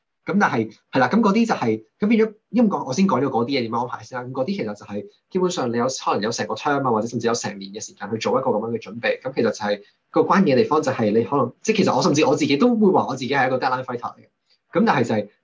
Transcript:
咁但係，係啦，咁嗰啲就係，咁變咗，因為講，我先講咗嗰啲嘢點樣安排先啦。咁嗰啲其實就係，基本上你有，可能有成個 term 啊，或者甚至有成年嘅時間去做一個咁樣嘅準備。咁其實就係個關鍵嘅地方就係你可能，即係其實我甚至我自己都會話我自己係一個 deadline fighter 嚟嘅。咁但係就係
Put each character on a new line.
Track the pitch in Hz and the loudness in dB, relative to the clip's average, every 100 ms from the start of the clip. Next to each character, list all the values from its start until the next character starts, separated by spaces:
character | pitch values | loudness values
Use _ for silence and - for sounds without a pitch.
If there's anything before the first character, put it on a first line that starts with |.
| _ _ - | _ _ -4
咁 | 180 | 0
但 | 175 | 2
係， | 123 110 - _ | 0 -4 -6 _
係 | 135 | 0
啦， | 123 | 2
咁 | 214 | 2
嗰 | 214 | 2
啲 | 202 226 | 2 0
就 | |
係， | - - 110 - _ | 0 -2 -2 -6 _
咁 | 208 | 2
變 | 226 220 | 4 2
咗， | - _ | -2 _
因 | 208 | 2
為 | 220 | 2
講， | 143 131 | 2 -4
我 | |
先 | 127 190 | 0 2
講 | 123 | 2
咗 | 139 | 0
嗰 | 113 | 0
啲 | 117 | -2
嘢 | 139 | -2
點 | 113 | -2
樣 | 117 | -4
安 | 120 | -6
排 | - | -8
先 | - 127 | -12 -12
啦。 | 127 | -10
咁 | |
嗰 | 131 | -6
啲 | 131 202 | -4 -4
其 | |
實 | - | -6
就 | - - | -8 -10
係， | 208 - _ _ | -10 -12 _ _
基 | 190 | -2
本 | 180 | 0
上 | 170 123 | 0 -2
你 | 117 | 0
有， | 127 | -2
可 | 131 - | -2 -2
能 | 127 | -2
有 | 107 | -2
成 | 117 107 | -4 -6
個 | |
term | 110 151 143 135 | -6 -2 -2 0
啊， | |
或 | 110 | 0
者 | 117 | 0
甚 | 123 | -2
至 | 117 | -2
有 | |
成 | 117 107 98 | -2 -4 -8
年 | 98 | -12
嘅 | 104 | -14
時 | - | -14
間 | - 104 | -14 -8
去 | 113 | -4
做 | 110 127 | 0 0
一 | |
個 | - | 0
咁 | 107 | -2
樣 | 113 | -2
嘅 | 117 | -6
準 | - 113 | -8 -4
備。 | 110 104 | -2 -2
咁 | 131 | -4
其 | 139 | 0
實 | |
就 | 113 | 0
係 | 98 104 104 - _ _ | 0 -4 -4 -6 _ _
個 | 170 | 0
關 | 151 175 | 4 4
鍵 | 170 127 | 6 4
嘅 | |
地 | |
方 | 110 156 | 4 2
就 | 143 | 0
係 | 117 107 | 0 2
你 | 110 | 2
可 | 117 143 | 0 0
能， | 120 - | -2 -4
即 | - | -2
係 | 220 | 2
其 | - | 2
實 | - | 2
我 | |
甚 | 180 | 2
至 | 143 156 | 2 2
我 | 151 | 2
自 | 151 | 2
己 | 143 | 2
都 | 247 226 | 2 4
會 | 208 | 4
話 | 147 - | 4 0
我 | 127 | -6
自 | |
己 | 123 | -4
係 | 131 131 | 0 0
一 | |
個 | 127 | 0
deadline | 139 127 | -2 -4
fighter | 127 120 117 | -6 -8 -10
嚟 | - | -14
嘅。 | 110 _ _ _ _ | _ _ _ _ _
咁 | 165 | 0
但 | 220 | 2
係 | 139 | 2
就 | 117 | 2
係 | 110 - _ | 0 -2 _